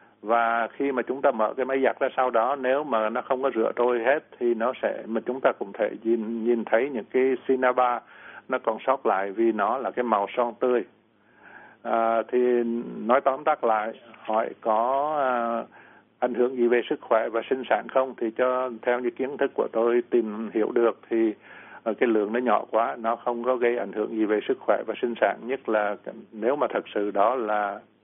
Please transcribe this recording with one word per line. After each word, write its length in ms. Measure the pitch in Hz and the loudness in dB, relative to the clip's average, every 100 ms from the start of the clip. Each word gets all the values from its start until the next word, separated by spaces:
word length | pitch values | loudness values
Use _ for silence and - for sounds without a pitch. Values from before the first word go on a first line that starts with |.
| _ _ | _ _
Và 460 | 107 117 117 117 110 - | 0 2 2 0 -2 -2
khi 140 | 139 | -2
mà 100 | 131 117 | -2 -2
chúng 140 | 131 | 0
ta 100 | 139 | 2
mở 220 | 117 107 - | 2 0 0
cái 80 | 127 | -2
máy 120 | 135 | 2
giặt 160 | 127 - | 0 0
ra 80 | 135 - | -2 0
sau 120 | 127 | 0
đó, 260 | 120 117 143 | 2 2 0
nếu 280 | 127 135 | 0 0
mà 260 | 151 117 107 | 0 0 0
nó 120 | 120 | -2
không 220 | - 127 | -2 -2
có 80 | 135 113 | 0 0
rửa 160 | 110 - | 0 0
trôi 240 | 120 120 | 0 2
hết 200 | 117 151 - - | 2 0 -2 -4
thì 140 | 120 | 0
nó 200 | 113 117 127 | 0 -2 -2
sẽ, 220 | 107 104 104 | -4 -4 -6
mà 160 | 113 113 | -4 -4
chúng 140 | 131 | 0
ta 100 | 135 - | 0 0
cũng 120 | 101 | -6
thể 160 | 98 107 113 | -2 -2 -2
nhìn, 400 | 113 117 110 117 | 0 0 0 -2
nhìn 200 | 110 120 104 | 0 0 2
thấy 240 | 113 139 | 0 0
những 120 | 127 101 | -4 -2
cái 100 | 131 131 123 - | 0 2 0 0
cinnabar 540 | 131 127 123 123 120 - - - - - | 2 2 2 0 -2 -8 -20 -20 -20 -6
nó 100 | 127 | -4
còn 140 | - 110 - | -2 -2 -2
sót 180 | 135 117 | 0 0
lại 260 | 95 101 | 0 0
vì 200 | 98 113 | 0 2
nó 260 | 110 101 127 | 2 0 0
là 140 | 113 | -4
cái 120 | - | -4
màu 240 | 123 107 101 - | 0 0 0 0
son 160 | 120 110 | -2 0
tươi. 240 | 127 123 92 _ _ _ _ _ - - - - | 0 0 -2 _ _ _ _ _ -20 -20 -20 -14
À, 380 | 117 113 113 113 110 | -4 0 2 0 0
thì 60 | 123 123 120 117 117 123 120 107 | 0 2 2 0 -4 -6 -8 0
nói 160 | 131 139 | 2 2
tóm 180 | 135 | 0
tắt 200 | 151 151 | -2 0
lại, 300 | 120 107 107 110 - 110 | 0 0 -2 -8 -18 -14
hỏi 280 | - 110 120 - | -2 -2 -2 -4
có, 520 | 117 110 120 135 147 156 | 0 2 2 0 0 0
à, 120 | 131 123 117 117 120 - - - _ _ | 0 0 0 -4 -6 -14 -20 -20 _ _
ảnh 140 | 123 | -2
hưởng 220 | 113 123 127 | 2 0 2
gì 120 | 120 | 4
về 140 | 120 - | 4 2
sức 100 | 110 | -4
khỏe 280 | - 110 117 | 2 2 2
và 80 | 113 107 | -2 -2
sinh 140 | 131 120 | -4 0
sản 180 | 107 95 | 0 2
không? 200 | 135 131 120 | 0 0 -2
Thì 60 | 117 113 | -4 0
cho, 320 | 127 127 127 110 | 0 0 -2 -2
theo 180 | 123 123 | 0 0
như 100 | 123 120 | 0 -2
kiến 200 | 131 143 | -4 -2
thức 120 | 135 - | -2 0
của 120 | 107 | -2
tôi 280 | 113 117 120 120 | 0 2 2 2
tìm 400 | 123 110 107 110 | 0 0 -4 -4
hiểu 180 | 107 107 | -2 0
được 280 | 120 117 101 - | 2 2 0 -2
thì, 80 | 117 113 104 - - - - | 0 0 -2 -10 -20 -20 -10
ờ, 100 | 117 107 | -6 0
cái 100 | 123 | 2
lượng 240 | 110 101 | 2 2
nó 60 | 117 | 0
nhỏ 260 | 127 107 - | 2 2 2
quá, 240 | 110 120 135 | 0 0 -2
nó 160 | 113 117 | -4 -2
không 280 | - 120 | -4 -2
có 120 | 120 127 | -2 2
gây 220 | 120 120 | 2 0
ảnh 140 | 101 | -2
hưởng 260 | 98 110 113 | -4 -4 0
gì 80 | 107 | 0
về 140 | 107 - | 0 0
sức 100 | - | -2
khỏe 180 | - 107 110 | 0 0 -2
và 60 | 107 | -4
sinh 120 | 123 113 | -4 0
sản, 180 | 104 98 113 | 0 0 -6
nhất 240 | 135 - | -8 -2
là 260 | 110 104 101 - - - | 0 0 -4 -10 -16 -16
nếu 240 | 110 113 147 | -4 -2 0
mà 120 | 123 | -2
thật 100 | 110 - 107 | -2 -4 -4
sự 160 | 104 | -2
đó 240 | 98 104 131 | 2 2 2
là 440 | 107 104 101 101 - _ | -2 -2 -2 -6 -14 _